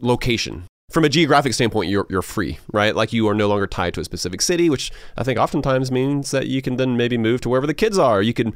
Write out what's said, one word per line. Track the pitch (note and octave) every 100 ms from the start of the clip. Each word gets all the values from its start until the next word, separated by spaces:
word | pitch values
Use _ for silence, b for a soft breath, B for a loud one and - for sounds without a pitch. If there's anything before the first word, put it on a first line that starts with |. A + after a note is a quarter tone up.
location. | B2 A#2+ - A2 - E2+ F2 _ -
From | E3
a | D3+
geographic | D3 C#3+ D3 C#3
standpoint, | - A2+ G#2+ F2
you're, | G2 -
you're | F#2
free, | - A2+ E2 - -
right? | G#2+ G#2+ E2+
Like, | A2
you | A2+ G#2+
are |
no | G#2 G#2
longer | G2+ F#2+
tied | - F2
to | E2+
a |
specific | D2 - F2+ F#2+
city, | - F3 E3+
which | B2+ - B B B
I |
think | C3 A2
oftentimes | D3+ D#3 C3+ C3 C3
means | B2+ C3+ C#3+ C#3
that | - G#2+
you | C3
can | C3+ B2+
then | C3 A#2+
maybe | A#2+ A#2+
move | A2 B2
to | A#2+
wherever | C3 D3
the |
kids | D#3 A3 F#3+
are. | C3 G2+
You | A2
can | A#2+ A2+